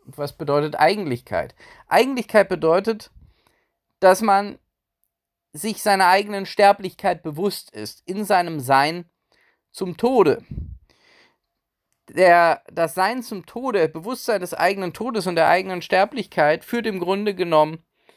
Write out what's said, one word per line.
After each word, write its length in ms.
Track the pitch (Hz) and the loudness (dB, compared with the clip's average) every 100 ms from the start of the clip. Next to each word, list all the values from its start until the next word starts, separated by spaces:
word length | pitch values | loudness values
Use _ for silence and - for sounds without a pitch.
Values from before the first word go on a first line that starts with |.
Und 140 | - 139 | -20 -10
was 180 | 143 - | -10 -8
bedeutet 400 | 147 143 147 147 | -2 -2 -2 2
Eigentlichkeit? 760 | 156 208 170 120 - 90 - - - - _ | 2 2 -4 -8 -6 -6 -6 -12 -20 -20 _
Eigentlichkeit 640 | 170 262 262 220 214 196 | 2 2 -2 0 2 2
bedeutet, 600 | 180 160 175 214 220 - - - _ _ _ _ _ _ _ | 0 0 0 0 -6 -10 -20 -20 _ _ _ _ _ _ _
dass 200 | 185 190 | 4 4
man 380 | 220 196 202 - _ _ _ _ _ _ _ _ _ | 4 0 0 -12 _ _ _ _ _ _ _ _ _
sich 280 | 151 226 202 | -10 -8 -4
seiner 260 | 214 196 180 | 0 2 4
eigenen 360 | 190 208 202 | 4 0 -6
Sterblichkeit 800 | 190 - 202 202 185 - 196 175 | -8 4 4 4 -2 -6 -4 -4
bewusst 480 | 165 147 202 - - | -6 -6 -6 -6 -12
ist, 320 | - 107 - | -14 -14 -14
in 200 | - 190 | -12 -8
seinem 360 | 202 190 175 156 | 0 0 0 -6
Sein 460 | 127 135 147 175 170 _ _ _ _ _ _ | 2 2 2 -2 -12 _ _ _ _ _ _
zum 260 | - 185 165 | -10 -10 -2
Tode. 480 | 240 262 160 - - - - - _ _ _ _ _ _ _ _ _ _ _ _ _ | 0 4 4 2 -4 -12 -12 -16 _ _ _ _ _ _ _ _ _ _ _ _ _
Der, 480 | - 180 170 170 151 - | 2 6 6 4 0 -4
das 240 | - 165 | -4 -4
Sein 280 | 185 190 254 | 0 -2 -2
zum 240 | 233 202 - | -8 -12 -12
Tode, 420 | 233 262 208 160 | -8 -4 0 0
Bewusstsein 520 | 160 185 262 - 208 | -2 -10 -8 -4 -4
des 120 | 175 | -4
eigenen 400 | - 180 196 185 | -2 0 0 -6
Todes 340 | - 233 220 180 | -8 -6 -4 -4
und 100 | 170 | 0
der 120 | 160 | 2
eigenen 320 | 180 190 180 | 2 0 -8
Sterblichkeit 840 | - 190 208 262 190 - 151 160 | -2 0 0 -4 -8 0 2 0
führt 220 | - 240 226 | -4 -6 -4
im 120 | 190 | -6
Grunde 360 | 170 196 208 | -4 -4 -4
genommen 480 | 185 170 156 156 160 _ _ _ | -4 0 2 2 -4 _ _ _